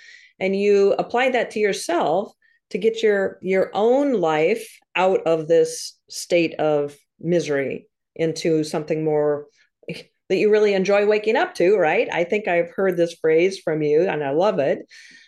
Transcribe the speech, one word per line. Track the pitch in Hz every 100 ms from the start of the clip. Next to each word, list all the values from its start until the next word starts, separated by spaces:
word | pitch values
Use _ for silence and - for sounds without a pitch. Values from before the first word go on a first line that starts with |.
| - - - -
and | 190 196
you | 202 202 196 -
applied | - 240 262
that | 247 196
to | 220
yourself | 208 - - 339 170 175 220 _ _ _ _
to | 196
get | 220 226
your, | 214 202 190 -
your | 180 190 -
own | 185 226 262 285
life | 226 160 156 160 226 - - _ 170
out | 190 190 160
of | 165 156
this | 165 160 - - - _
state | - - 175 160
of | - 156 147 143 - _ _
misery | 160 175 147 143 131 - - _ _ -
into | 160 160 170 156
something | 151 165 156 156
more | 156 151 147 147 147 _ _ _ - 165 - _ -
that | 190
you | 214
really | 214 208
enjoy | 190 185 202 208
waking | 214 214 254
up | 359
to, | - 175 208
right? | 156 190 -
I | 160
think | 170 208 208
I've | 170 170
heard | - 190 175
this | 170
phrase | - 160 160 185 185
from | - 156
you | 151 151 190
and | 156
I | 139
love | 151 202 185
it. | 139 214 - - - -